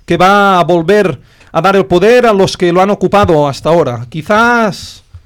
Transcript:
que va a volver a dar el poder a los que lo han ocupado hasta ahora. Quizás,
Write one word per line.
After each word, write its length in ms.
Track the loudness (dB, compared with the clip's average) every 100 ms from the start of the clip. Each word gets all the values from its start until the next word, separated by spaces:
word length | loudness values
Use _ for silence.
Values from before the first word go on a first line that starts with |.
que 140 | -4 0
va 420 | 2 2 2 2
a 40 |
volver 540 | 0 0 0 0 0 -4 -14 _ -8
a 60 | -2
dar 160 | 0 0
el 80 |
poder 420 | 0 0 2 2 2
a 60 |
los 240 | 2 0 -2
que 160 | -2
lo 80 | 0
han 80 | 0
ocupado 580 | -2 -2 0 2 0 0
hasta 220 | -4 -2
ahora. 380 | 0 0 -6 -10
Quizás, 960 | -12 -4 0 2 0 -2 -6 -14 -20 _ -20